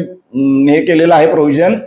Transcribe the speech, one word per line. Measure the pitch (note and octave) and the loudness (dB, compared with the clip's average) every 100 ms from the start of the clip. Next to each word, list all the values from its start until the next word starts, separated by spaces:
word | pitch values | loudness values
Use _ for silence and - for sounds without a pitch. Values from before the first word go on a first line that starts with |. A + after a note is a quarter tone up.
| - | -4
अम, | - _ B2+ C3+ C3+ C#3+ | -14 _ -4 -2 0 2
हे | D3+ | 0
केलेलं | D#3+ D#3+ E3 D#3+ | 0 0 2 2
आहे | D#3+ | 2
प्रोव्हिजन | D#3+ D3 C#3 F3+ A3 | 0 0 0 0 -2